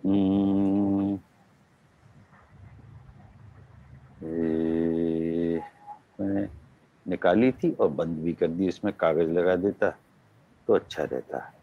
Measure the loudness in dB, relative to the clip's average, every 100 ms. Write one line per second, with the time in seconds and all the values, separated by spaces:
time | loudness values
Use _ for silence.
0 | 0 2 2 2 2 2 2 2 2 0
1 | 0 -4 -8 _ _ _ _ _ _ _
2 | -20 -20 -20 -20 _ -20 -20 -20 -20 -20
3 | -20 -20 -20 -20 -20 -20 -20 -20 -20 -20
4 | -20 -14 -8 -2 0 0 0 0 0 0
5 | 0 0 -2 -2 0 -2 -6 -16 -18 -18
6 | _ -8 -4 -4 -6 -10 -20 -20 _ _
7 | -8 0 2 4 4 2 0 2 0 0
8 | -4 -4 -4 0 0 0 -2 -2 -4 0
9 | 2 2 2 2 2 2 0 0 -2 -2
10 | _ _ _ _ _ _ 0 0 0 -6
11 | -6 -6 -8 -10 -10 -18